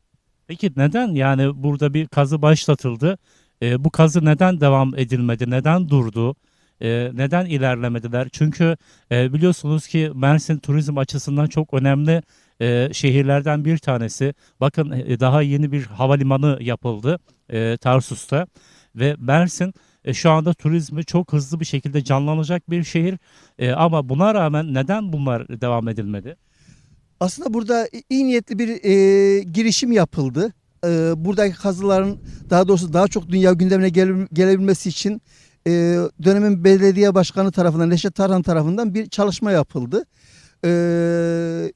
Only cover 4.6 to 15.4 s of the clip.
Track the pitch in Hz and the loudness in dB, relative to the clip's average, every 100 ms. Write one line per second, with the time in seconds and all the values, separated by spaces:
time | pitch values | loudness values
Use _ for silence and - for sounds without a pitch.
4.6 | 143 135 131 135 123 123 120 117 120 123 | 2 4 2 -2 -4 -2 -2 -2 -2 -2
5.6 | 147 175 170 143 113 110 117 143 _ _ | 0 0 2 0 0 -2 -4 -4 _ _
6.6 | _ _ 117 117 123 123 135 175 180 147 | _ _ -4 -4 -4 -4 -2 -2 -2 -2
7.6 | 131 123 120 120 117 120 131 - 156 147 | -2 -2 -2 -4 -4 -6 -6 -2 -2 2
8.6 | 165 165 _ _ _ 120 127 143 180 175 | 0 -2 _ _ _ 0 0 2 0 0
9.6 | 147 156 - 170 160 135 135 151 151 156 | -2 -4 -2 -4 -4 0 2 2 0 -6
10.6 | - 143 147 143 135 147 - 143 151 156 | -2 -2 -2 -4 -4 -6 -4 -2 0 -2
11.6 | 156 135 135 139 151 165 - _ _ _ | -2 0 2 2 2 0 -2 _ _ _
12.6 | 117 120 131 - 139 131 135 143 143 151 | -2 0 -2 -2 0 2 2 0 0 -2
13.6 | 151 165 - 123 113 - 135 143 _ _ | 0 -2 -2 -4 -4 -4 -6 -6 _ _
14.6 | 135 - 147 127 123 120 127 143 | -2 0 -4 -4 -4 0 2 2